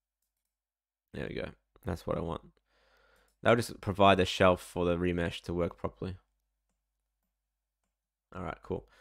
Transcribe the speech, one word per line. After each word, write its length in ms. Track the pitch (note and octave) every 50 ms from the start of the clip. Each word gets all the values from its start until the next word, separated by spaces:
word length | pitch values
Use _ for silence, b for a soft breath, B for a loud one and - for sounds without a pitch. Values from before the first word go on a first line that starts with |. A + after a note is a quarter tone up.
| _ _ _ _ _ _ _ _ _ _ _ _ _ _ _ _ _ _ _ _ _ _ -
There 140 | D2 C2+ -
we 80 | -
go. 140 | - - - - _ _ _ _ - -
That's 200 | F#2+ F2+ E2+ -
what 120 | - - E2
I 40 |
want. 200 | E2 E2+ D#2+ - - - - _ b b b b b b b b b b b b b b b _
That'll 140 | - G2+ A#2
just 260 | A#2+ A2 - - -
provide 360 | - G#2 F#2 F2+ G2 G2 G2 F#2
the 80 | F2+
shelf 360 | - - - F#2+ F#2 F2+ F2+
for 240 | - - - F2+ F2
the 100 | F2 F2
remesh 460 | E2+ F2+ F2+ F2 F2 E2+ E2+ - -
to 120 | - - E2+
work 240 | F2 E2+ E2+ - -
properly. 400 | - F2 - - F#2+ F#2+ F#2 F#2 _ _ _ _ _ _ _ _ _ _ _ _ _ _ _ _ _ _ _ _ _ _ _ _ _ _ _ _ _ _ _ _ _ _ _ _ _ _ _ _ _ _ -
All 80 | F#2 F#2
right, 140 | E2 - -
cool. 240 | - - F#2 F2 - b b b